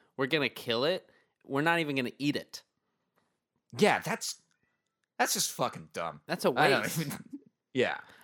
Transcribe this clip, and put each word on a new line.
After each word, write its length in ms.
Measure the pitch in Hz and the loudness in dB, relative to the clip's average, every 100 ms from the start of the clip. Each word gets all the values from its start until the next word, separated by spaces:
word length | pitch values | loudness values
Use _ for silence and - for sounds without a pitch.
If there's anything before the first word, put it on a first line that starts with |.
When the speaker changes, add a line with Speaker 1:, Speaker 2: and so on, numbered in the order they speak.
| _ - | _ -4
Speaker 1:
we're 120 | 135 | 0
gonna 200 | 156 131 | 0 0
kill 380 | - - 117 147 | -4 -4 0 0
it. 240 | 185 - _ _ _ | -2 -8 _ _ _
We're 180 | - 135 | -6 -2
not 180 | 160 170 | 2 2
even 180 | 147 135 | 0 -2
gonna 140 | 123 - | -4 -2
eat 200 | 143 110 | -2 -2
it." 260 | - - - _ _ _ _ _ _ _ _ _ _ 120 | -6 -18 -20 _ _ _ _ _ _ _ _ _ _ 2
Speaker 2:
Yeah, 220 | 202 98 | 4 4
that's, 360 | 160 220 - - _ _ _ _ _ _ _ - | 0 -4 -6 -10 _ _ _ _ _ _ _ -2
that's 140 | 254 | 0
just 180 | 208 - | 0 -2
fucking 380 | - 120 87 80 | -2 -4 -4 -10
dumb. 300 | - 82 76 - | -6 -6 -6 -8
Speaker 1:
That's 200 | 175 185 | 0 2
a 80 | 123 | 4
Speaker 2:
I 140 | 147 | 4
don't 120 | 123 | 4
Speaker 1:
waste. 160 | 101 165 | 0 -4
Speaker 2:
even, 180 | 143 - - - _ | -4 -8 -12 -18 _
<laughs> 260 | _ _ | _ _
yeah. 240 | 131 101 69 - - | 0 0 0 -10 -20